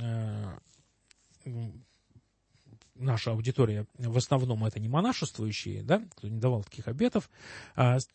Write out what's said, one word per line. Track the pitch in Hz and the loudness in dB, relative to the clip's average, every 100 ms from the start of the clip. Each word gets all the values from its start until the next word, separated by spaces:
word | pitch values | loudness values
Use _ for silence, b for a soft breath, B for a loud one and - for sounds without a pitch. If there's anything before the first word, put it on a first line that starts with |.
э, | 117 113 110 107 104 - - _ _ _ _ _ _ _ - 117 113 76 - _ _ - _ _ _ _ _ 113 _ - | -4 -2 -2 -4 -6 -10 -16 _ _ _ _ _ _ _ -10 -8 -8 -10 -20 _ _ -20 _ _ _ _ _ -20 _ -4
наша | 131 113 - | -2 0 0
аудитория | 113 113 131 113 104 107 - | -2 0 2 2 2 -6 -6
в | 120 120 | 0 0
основном | - 139 127 110 110 | 4 2 2 0 0
это | 107 | 0
не | 110 | 0
монашествующие, | 143 226 247 - - 110 104 101 101 | 2 2 0 -4 -4 -4 -4 -6 -6
да, | 101 190 190 | 0 0 0
кто | - 104 | -10 -6
не | 113 | 0
давал | 123 120 | 2 2
таких | 104 - - | -2 -8 -6
обетов, | 123 247 208 - B B B B - | 0 2 2 -2 B B B B 2
а, | 123 127 - | 4 4 0